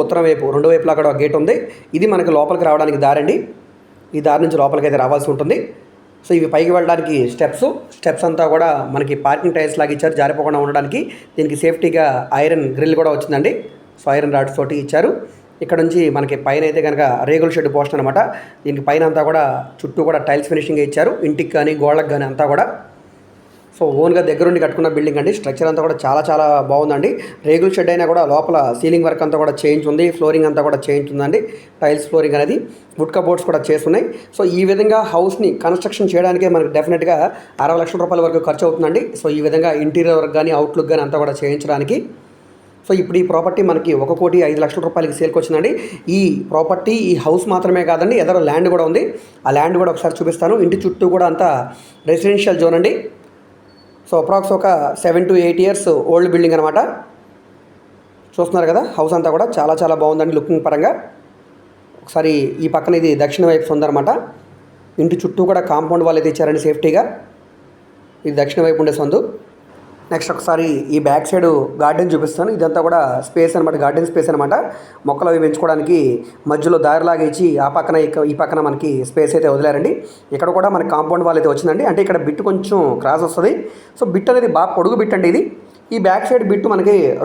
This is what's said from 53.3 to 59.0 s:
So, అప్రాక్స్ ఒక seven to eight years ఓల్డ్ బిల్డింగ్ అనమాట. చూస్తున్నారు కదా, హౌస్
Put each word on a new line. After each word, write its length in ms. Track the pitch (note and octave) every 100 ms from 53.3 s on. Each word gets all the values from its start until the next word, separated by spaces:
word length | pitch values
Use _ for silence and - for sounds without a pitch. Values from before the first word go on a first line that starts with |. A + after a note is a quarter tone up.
| - _ - - - - - -
So, 60 | E3+
అప్రాక్స్ 300 | D#3+ G3 F#3+ F#3
ఒక 100 | F#3+ E3 C#3+ -
seven 220 | F3 E3+ F3+
to 60 | F#3 E3+
eight 120 | E3+
years 180 | F#3+ G3 F3 D3 -
ఓల్డ్ 180 | E3+ F3+
బిల్డింగ్ 240 | E3+ E3 D#3+
అనమాట. 220 | D#3 F#3+ - - - - - - _ - - - _ - - - - -
చూస్తున్నారు 320 | E3+ F3 E3
కదా, 120 | F#3+ D#4
హౌస్ 180 | -